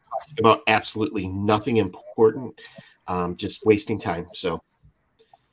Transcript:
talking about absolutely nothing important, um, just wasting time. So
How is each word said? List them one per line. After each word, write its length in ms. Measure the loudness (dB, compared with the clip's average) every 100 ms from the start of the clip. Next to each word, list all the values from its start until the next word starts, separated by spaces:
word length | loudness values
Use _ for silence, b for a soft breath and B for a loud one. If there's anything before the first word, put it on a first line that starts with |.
| -12 -12
talking 160 | -10 2
about 220 | 4 4 4
absolutely 600 | 0 0 -4 -4 -4 -6
nothing 500 | -2 2 2 2 0
important, 840 | 0 -4 -8 2 4 2 -8 -14 b b b b -8
um, 280 | -4 -4 -6
just 300 | -8 -2 2
wasting 340 | 2 2 -4
time. 280 | -4 -6 -8
So 280 | -8 -6 -6 _ _ _ _ _ _ _ _ _